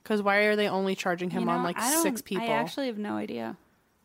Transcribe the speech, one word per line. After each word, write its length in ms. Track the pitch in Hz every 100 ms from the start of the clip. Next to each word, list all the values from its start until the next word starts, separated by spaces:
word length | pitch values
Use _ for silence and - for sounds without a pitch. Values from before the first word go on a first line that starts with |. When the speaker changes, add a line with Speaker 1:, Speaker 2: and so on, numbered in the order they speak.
Speaker 1:
'Cause 160 | - 214
why 200 | 202 202
are 120 | 214 208
they 120 | 208
only 260 | 190 190
charging 360 | 190 190 175 180
him 140 | 175
Speaker 2:
You 40 | 175
Speaker 1:
on, 100 | 175
Speaker 2:
know, 40 |
Speaker 1:
like, 140 | 175 180
Speaker 2:
I 120 | 233 311
Speaker 1:
six 180 | 320 226
Speaker 2:
don't, 40 | -
Speaker 1:
people? 180 | 196 233
Speaker 2:
I 80 | 226
actually 300 | 233 - 269
have 100 | 214
no 180 | 208 214
idea. 400 | 208 117 113 - _ _ _ _